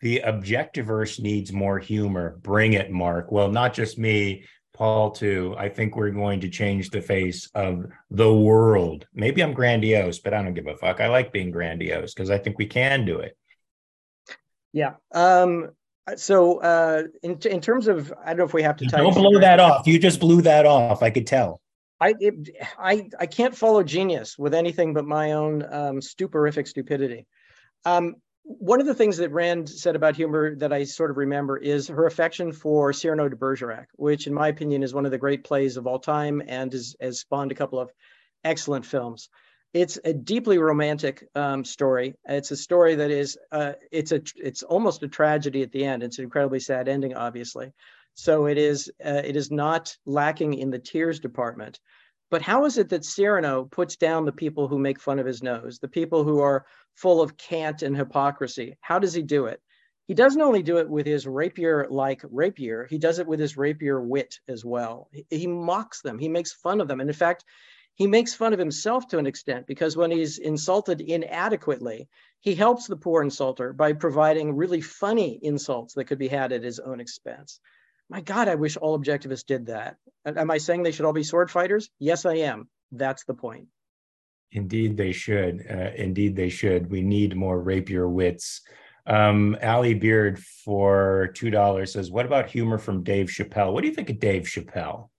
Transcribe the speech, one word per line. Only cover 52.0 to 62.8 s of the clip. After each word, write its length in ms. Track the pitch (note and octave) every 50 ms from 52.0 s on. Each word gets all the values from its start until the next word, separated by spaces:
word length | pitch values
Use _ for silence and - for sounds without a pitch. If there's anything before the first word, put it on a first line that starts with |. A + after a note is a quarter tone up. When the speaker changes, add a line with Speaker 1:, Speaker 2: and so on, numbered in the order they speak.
| _ _ _ _ _ -
Speaker 2:
But 120 | - D#3+ D3+
how 220 | - G3+ B3+ C#4+
is 140 | D4+ A#3+ A#3
it 100 | G3+ E3
that 160 | F#3 E3 D3
Cyrano 600 | - - - G3 G#3 G#3 F#3+ D#3+ D3 C3+ C3 C3
puts 320 | C#3+ - - F3+ E3 -
down 280 | - - D#3+ E3 D#3+ D#3+
the 80 | D3 C#3+
people 360 | - E3 D3+ D3+ D3+ C#3+ C3
who 100 | C#3+ C#3
make 220 | C#3 C#3 C#3 C#3
fun 180 | - - C#3 C#3
of 80 | C3
his 160 | B2+ C3 A2+ A#2+
nose, 360 | B2+ A#2+ A#2 A#2+ A#2+ B2 -
the 80 | -
people 380 | C3 - E3+ E3 D#3+ E3 D#3+ D3+
who 160 | D3+ D3+ D3
are 260 | C#3+ C#3+ C#3 C3+ - _ _ _ _ _ _
full 280 | _ - F#3 F3 E3 D#3+
of 140 | D3 -
cant 460 | - - - F3 D#3+ D#3 D#3 D#3 D#3 D#3+
and 140 | C#3 C#3
hypocrisy? 800 | C#3 C#3 B2+ - C#3+ C#3 C#3+ C#3+ - C#3 B2 - - A#2+ A#2+ - -
How 180 | - - E3 F#3
does 140 | G3+ F#3 E3
he 80 | E3+ D#3
do 240 | D3+ D3 D3 C3
it? 140 | A2 - - _ _ _ _ _ _ _ _ _ -
He 60 | F3
doesn't 280 | D#3 B3 C4+ C#4 D4+ D#4
only 200 | C#4+ A#3 G3+ F3
do 160 | D3+ E3+ E3+
it 120 | D#3+ D3+
with 160 | D3+ D3+ C#3+
his 200 | D3 D3+ C#3+ C#3
rapier-like 960 | C#3 C3 C3+ D#3 F#3 - - E3+ E3 D#3+ D3 C#3 - C3 C#3 C3+ C3+ C3+ - - D3
rapier, 580 | A2+ B2+ D#3 F#3+ G3 - C3+ A2+ A2 A2+